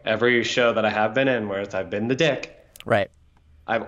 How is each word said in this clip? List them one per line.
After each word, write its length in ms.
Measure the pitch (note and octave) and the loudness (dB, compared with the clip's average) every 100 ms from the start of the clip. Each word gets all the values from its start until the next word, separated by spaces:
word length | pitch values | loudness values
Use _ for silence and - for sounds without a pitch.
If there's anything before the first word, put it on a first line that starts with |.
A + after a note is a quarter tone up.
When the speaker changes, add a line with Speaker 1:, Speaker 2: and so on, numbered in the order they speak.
| - | -4
Speaker 1:
every 380 | A2 A#2+ A#2+ | 0 2 2
show 300 | A2+ - A#2+ | 0 2 2
that 120 | A2 G#2+ | 2 0
I 40 | |
have 240 | G#2+ A2 | 2 0
been 140 | B2 C3+ | 2 2
in 200 | B2 G#2 | 0 -2
where 140 | G2 | -4
it's, 120 | G2+ | -4
I've 160 | F#2+ F#2 | -6 -4
been 180 | G#2 A2+ | -4 -2
the 80 | C3 | 0
dick. 400 | D#3+ C#3 - - - - - | 0 0 -6 -16 -20 -12 -2
Speaker 2:
Right. 260 | G#2+ G2 _ _ _ _ - - | 0 0 _ _ _ _ -14 -4
Speaker 1:
I've 160 | A2+ | -4